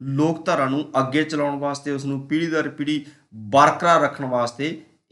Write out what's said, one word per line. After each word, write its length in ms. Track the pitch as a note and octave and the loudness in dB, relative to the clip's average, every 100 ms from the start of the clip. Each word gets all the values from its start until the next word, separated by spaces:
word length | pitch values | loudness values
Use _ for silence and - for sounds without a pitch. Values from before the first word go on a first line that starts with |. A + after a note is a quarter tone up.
ਲੋਕਧਾਰਾ 640 | C#3 C3+ D#3 D#3+ F#3 E3 C3 | -4 0 0 0 0 0 0
ਨੂੰ 240 | C#3 D3+ C3 | -2 0 0
ਅੱਗੇ 240 | C3 D3 | 0 0
ਚਲਾਉਣ 360 | D3+ D3+ C#3+ C#3+ | 0 -2 -2 -2
ਵਾਸਤੇ, 320 | C#3+ C#3 D3 | -4 -6 -6
ਉਸ 140 | C#3 | -6
ਨੂੰ 240 | C#3 C#3 C3+ | -4 -6 -4
ਪੀੜ੍ਹੀ 180 | D3 E3 | -2 0
ਦਰ 220 | D#3 C#3+ | -2 -2
ਪੀੜ੍ਹੀ 380 | C3+ D3 D3+ C#3+ - _ | -4 -4 -4 -6 -16 _
ਬਰਕਰਾਰ 680 | A2 G#2+ C3+ D3+ D#3 F3 E3 | -16 2 6 6 6 4 4
ਰੱਖਣ 240 | C#3+ - | 2 -2
ਵਾਸਤੇ 580 | C3+ B2 A#2 - D3+ E3 - _ _ | -4 -2 -2 -4 -6 -6 -14 _ _